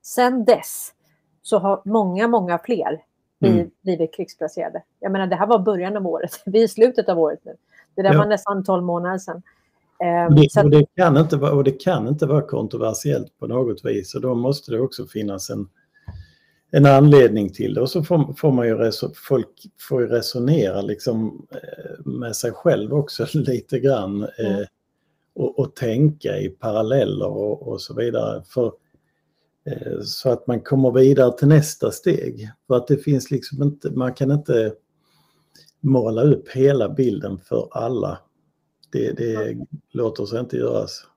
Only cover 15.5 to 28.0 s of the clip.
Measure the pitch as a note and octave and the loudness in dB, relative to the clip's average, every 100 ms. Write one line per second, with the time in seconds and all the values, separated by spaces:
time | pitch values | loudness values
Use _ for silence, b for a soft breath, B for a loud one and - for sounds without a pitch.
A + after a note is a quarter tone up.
15.5 | G#2 G2 _ b b b b b b b | -10 -10 _ b b b b b b b
16.5 | b _ D3+ C#3+ C3+ D3 C#3+ A#2+ G#2+ G2+ | b _ 6 8 10 10 10 8 4 -4
17.5 | - A2 G#2 C3 F3+ D3+ E3+ C#3+ C#3+ D#3 | -4 -4 -2 -2 -2 0 0 0 0 0
18.5 | B2+ A#2 A2+ A2+ G#2+ - - - C3 A2 | 2 0 0 -2 -2 -10 -10 -2 -2 -2
19.5 | _ - _ - C3+ A2+ A#2 A2 B2+ B2 | _ -20 _ -6 -4 0 -2 -2 -4 0
20.5 | D#3+ G2 G2 G2+ G#2 - A2+ A2 - - | 2 0 -2 -6 -6 -4 -4 -6 -8 -18
21.5 | - - - - - C#3+ B2 A#2+ G#2+ A#2 | -18 -18 -18 -18 -14 -10 -10 -8 -8 -8
22.5 | - F3 A#2 G#2+ D3 D3 - A2+ D#3 C3+ | -2 0 0 0 -4 -4 -6 -4 -2 -2
23.5 | A#2+ - C3+ C3+ B2+ G2 G2+ G#2+ - A2 | -4 -4 -2 0 0 -2 -6 -6 -6 -4
24.5 | G2+ G2 _ _ _ _ _ _ - C3 | -4 -6 _ _ _ _ _ _ -6 -6
25.5 | - A#2+ - A#2+ A2+ D3+ D3+ - G2 G2 | -4 -6 -4 -4 2 2 0 -6 -6 -8
26.5 | - A2+ G#2+ A2 C3+ G2+ G2 G2 G#2 G#2 | -8 -4 -2 0 0 0 -2 -6 -4 -6
27.5 | - - G#2+ - A#2 | -6 -8 -12 -10 -6